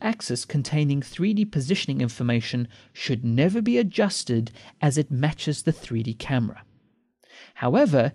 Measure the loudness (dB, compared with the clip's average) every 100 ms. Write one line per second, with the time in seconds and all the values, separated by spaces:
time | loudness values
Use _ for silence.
0 | -4 -4 -4 -6 -2 -2 0 2 2 0
1 | -2 -2 0 2 0 0 0 0 0 -2
2 | -2 -2 0 0 0 -4 -4 -8 -20 -8
3 | -4 -2 0 2 2 2 2 2 0 0
4 | 0 0 -2 -2 -2 -8 -20 -2 0 2
5 | 0 0 -2 -2 -4 -2 -2 -2 -4 -4
6 | -4 -6 -4 -2 -2 -6 -18 _ _ _
7 | _ _ _ -20 -20 -6 0 4 4 4
8 | 2